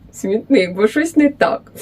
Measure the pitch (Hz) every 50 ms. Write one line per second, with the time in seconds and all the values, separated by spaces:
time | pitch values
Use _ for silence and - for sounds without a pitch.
0 | - - - - - 190 202 220 - - 269 220 185 180 180 190 208 220 - 302
1 | 311 330 - 302 294 277 277 - 175 - - - - _ - -